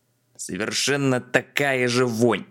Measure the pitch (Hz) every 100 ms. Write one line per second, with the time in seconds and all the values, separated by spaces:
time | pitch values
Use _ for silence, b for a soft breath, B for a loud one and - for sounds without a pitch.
0 | _ _ _ - - 90 110 110 - 139
1 | 135 127 123 135 - - 143 131 123 120
2 | 123 110 120 98 -